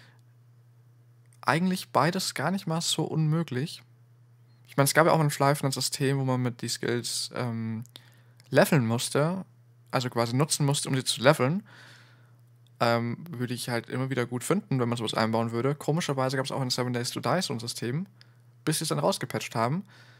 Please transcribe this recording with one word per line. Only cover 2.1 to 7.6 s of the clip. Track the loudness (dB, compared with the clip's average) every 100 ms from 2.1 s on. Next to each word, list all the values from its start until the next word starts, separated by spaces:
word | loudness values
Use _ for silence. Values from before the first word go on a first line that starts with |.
| 2 -4
gar | -4 -2
nicht | -2 -4
mal | -4
so | -2 -2
unmöglich. | -2 0 2 0 -2 -4 -4 -8 -20 _ _ _ _ _ _ _ -6
Ich | 2
mein, |
es | 4
gab | 6 6
ja |
auch | 4
in | 2
Fly | 2 2 2
ein | 0
System, | -2 -4 -2 0 0
wo |
man | 0 0
mit | -2 -4
die | -8
Skills, | -4 -2 -2 -2 -6 -6
ähm, | -6 -4 -4